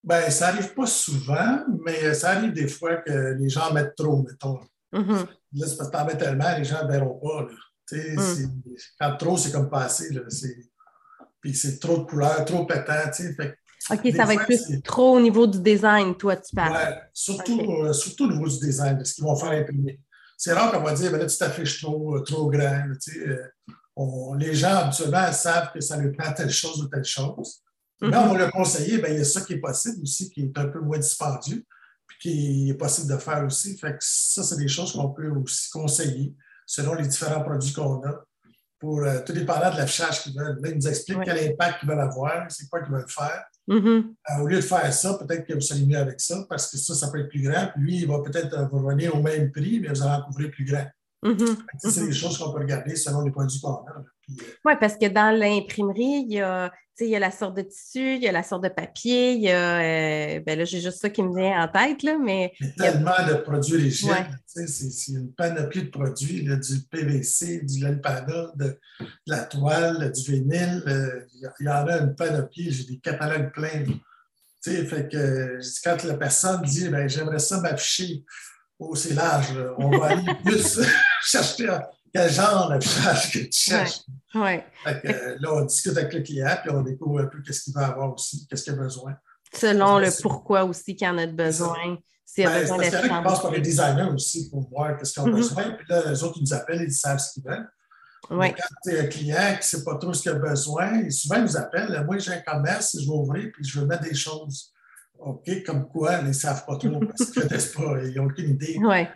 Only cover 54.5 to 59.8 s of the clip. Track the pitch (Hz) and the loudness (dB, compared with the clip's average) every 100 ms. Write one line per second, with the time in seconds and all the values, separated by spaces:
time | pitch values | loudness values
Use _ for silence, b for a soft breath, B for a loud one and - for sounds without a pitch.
54.5 | B 302 294 214 214 208 196 214 220 208 | B 2 4 4 4 2 6 6 6 4
55.5 | 208 202 - 202 190 247 285 247 208 190 | 2 0 -2 -2 0 0 0 -2 -2 0
56.5 | 185 180 - _ - 233 214 190 185 196 | -2 -4 -8 _ -4 0 2 0 0 -6
57.5 | 190 196 - - 254 262 262 240 175 180 | -4 -8 -12 -10 -4 -2 0 2 0 -2
58.5 | 185 185 185 165 - 226 247 247 247 208 | -2 -2 -4 -8 -6 2 4 4 4 4
59.5 | 180 175 175 | 4 4 2